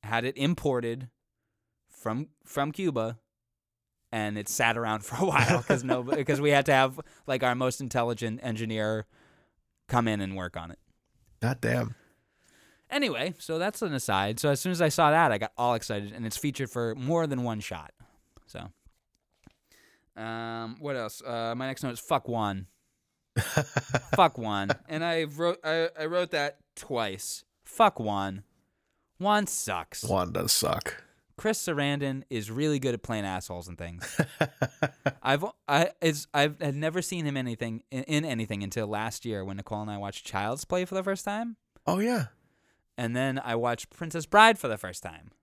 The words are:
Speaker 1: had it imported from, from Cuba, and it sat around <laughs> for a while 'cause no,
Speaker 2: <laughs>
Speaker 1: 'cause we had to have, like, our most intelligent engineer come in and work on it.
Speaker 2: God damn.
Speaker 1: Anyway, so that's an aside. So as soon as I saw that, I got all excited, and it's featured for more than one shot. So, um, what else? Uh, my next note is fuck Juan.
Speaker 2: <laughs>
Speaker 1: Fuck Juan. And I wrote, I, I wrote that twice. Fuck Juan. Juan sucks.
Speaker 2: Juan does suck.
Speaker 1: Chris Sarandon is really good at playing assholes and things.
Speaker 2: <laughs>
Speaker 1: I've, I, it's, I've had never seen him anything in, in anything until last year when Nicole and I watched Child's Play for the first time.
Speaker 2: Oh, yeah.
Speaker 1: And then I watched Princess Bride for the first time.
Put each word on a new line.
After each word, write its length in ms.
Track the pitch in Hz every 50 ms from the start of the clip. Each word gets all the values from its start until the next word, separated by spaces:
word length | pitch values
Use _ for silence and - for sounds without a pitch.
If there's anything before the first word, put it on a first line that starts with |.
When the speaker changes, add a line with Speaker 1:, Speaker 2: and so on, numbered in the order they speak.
| -
Speaker 1:
had 200 | 104 113 117 117
it 120 | 127 - -
imported 720 | 139 156 175 - - 151 131 123 120 117 117 127 131 120 _ _ _ _ _ _ _ _ _ _ _ _ _ _ _ _
from, 400 | - - - 113 110 123 151 - _ _ _
from 260 | - - 143 139 151
Cuba, 460 | 151 - 190 175 143 123 113 113 117 113 _ _ _ _ _ _ _ _ _ _ _ _ _ _ _ _ _ _
and 260 | - 113 107 104 104 107
it 100 | 101 -
sat 280 | - - 120 113 113 113
around 220 | 117 110 107 107
<laughs> 60 | 104
for 100 | - - 120 185
a 40 | 190
while 340 | 143 143 123 117 180 156 113
'cause 200 | - - 127 120
no, 200 | 127 127 127 123
Speaker 2:
<laughs> 220 | 123 151 156 135
Speaker 1:
'cause 140 | 127 147 139
we 80 | 143 147
had 140 | 143 143 139 156
to 40 | 143
have, 260 | 131 135 131 131 160 156 - - - _ -
like, 160 | 135 127 131
our 100 | 123 123
most 240 | 123 131 127 123 -
intelligent 580 | 139 127 - 131 120 120 117 110 120 113 110 123 -
engineer 600 | 127 113 107 113 110 110 110 107 107 110 110 110 _ _ _ _ _ _ _ _ _ _ _ _ _ _ _ _ -
come 200 | - 120 120 113
in 120 | 107 101
and 140 | 98 95 95
work 200 | 95 90 87 - 85
on 140 | 82 85
it. 80 | 80 _ _ _ _ _ _ _ _ _ _ _ _ _
Speaker 2:
God 180 | - 117 131 123
damn. 340 | - 120 120 123 120 110 117 _ _ _ _ _ _ _ _ _ _ _ _ _ _ _ _ _ _ _
Speaker 1:
Anyway, 440 | - 285 285 226 - 113 135 180 175 -
so 180 | - - 165 160
that's 220 | 175 208 208 -
an 120 | 226 190 147
aside. 460 | 131 - - 101 95 98 101 113 127
So 100 | - 147
as 100 | 143 135
soon 120 | - 185
as 100 | 180 165
I 80 | 175 156
saw 200 | - - 165 147
that, 200 | 151 165 170 147
I 60 | 110 101
got 120 | 104 107 _ -
all 160 | 120 120 120
excited, 380 | 113 113 - 113 101 101 101
and 140 | 107 - 113
it's 120 | 110 - -
featured 320 | - 147 131 - 139 120
for 260 | - 123 117 113 113
more 300 | 113 127 135 165 170 165 151
than 160 | 139 127 123
one 160 | 120 113 107
shot. 320 | 104 - - 82 76 73 _ _ - _ _ _ _ _ _ - _
So, 240 | _ - - - - - _ _ - _ _ _ _ _ _ _ _ _ _ _ - _ _ _ _ - - _ _ _ _ _ _ _
um, 640 | - 110 113 113 113 113 117 113 113 113 113 120 -
what 160 | 147 143 139
else? 260 | 127 113 107 - -
Uh, 320 | - 127 117 117 113 113 117
my 120 | 123 131 135
next 160 | 135 - -
note 100 | 131 120
is 60 | 113
fuck 280 | - - 160 135 - -
Juan. 400 | 117 117 107 101 98 95 95 - _ _ _ _ _ _ _ _ _ _ _ _ _
Speaker 2:
<laughs> 40 | 117 - - - - 143 - - - - - - - - - -
Speaker 1:
Fuck 220 | - 185 160 - -
Juan. 320 | 113 110 104 101 98 98 139 - - -
And 160 | 160 156 165
I 200 | 170 170 165 160
wrote, 340 | 151 143 147 170 170 175 - -
I, 260 | 156 160 165 165 170 - 160
I 60 | 156
wrote 240 | 160 170 180 180 170
that 280 | - 151 143 147 - _ _ _ _
twice. 680 | - - - 139 117 113 104 95 95 - - - - - _ _ _ _
Fuck 340 | - - - 233 202 - -
Juan. 440 | 113 107 104 98 98 98 98 98 101 _ _ _ _ _ _ _ _ _ _ _ _ _ _ _ 180
Juan 240 | 202 208 208 202 196
sucks. 560 | - - - - 98 87 82 _ - - -
Speaker 2:
Juan 280 | 117 98 95 90 87 85
does 180 | 85 - -
suck. 520 | - - - - 82 - - - - - - _ _ _ _ _ _
Speaker 1:
Chris 300 | - - 220 220 - -
Sarandon 580 | - 165 143 143 143 143 143 143 139 135 135 135 _
is 220 | 131 113 104 104
really 260 | 113 127 151 156 151 135
good 160 | 131 135 123
at 80 | 113
playing 240 | - - 117 107 101
assholes 420 | 98 95 92 - - 90 87 85 90
and 100 | 87 -
things. 420 | 87 85 85 85 - - - - 156 - - - 165 135 - _ - -
Speaker 2:
<laughs> 520 | - - - 135 - _ _ 139 - - -
Speaker 1:
I've, 200 | 127 135 151 175 220 - _ _ -
I, 220 | 143 143 170 156 - _
it's, 280 | - 165 156 147 - _ -
I've 260 | 147 143 151 147 -
had 140 | 165 143 135
never 260 | 143 151 160 165 185
seen 240 | 170 - 190 175 160
him 100 | 147 139
anything 480 | 139 127 123 113 107 120 117 113 110 - _
in, 140 | - 131 127
in 200 | - 156 151 160
anything 360 | 160 127 113 110 104 110 101 101
until 240 | 101 - 120 110 104
last 380 | 107 104 107 117 - - -
year 180 | 120 107 101 95
when 140 | 98 98 98
Nicole 240 | 101 - 113 104
and 80 | 107 107
I 80 | 104 101
watched 280 | 101 101 101 - - -
Child's 360 | - 98 101 107 123 147 -
Play 220 | - - 180 180
for 80 | 180 190
the 100 | 190 185
first 220 | 196 196 185 -
time. 320 | 208 202 214 233 233 226 _ _ _ _ _ _ -
Speaker 2:
Oh, 100 | 175 190
yeah. 260 | 208 233 247 220 135 110 _ _ _ _ _ _ _ _ _ _ _ _ _ -
Speaker 1:
And 180 | 123 117 117
then 260 | 127 131 135 131 135 -
I 120 | 123 117
watched 340 | 117 117 120 120 113 - -
Princess 380 | - - 170 160 151 165 151 -
Bride 320 | - 208 220 226 226 -
for 80 | - 131
the 100 | 110 101
first 240 | - 95 90 -
time. 300 | - 92 80 80 80 - _ _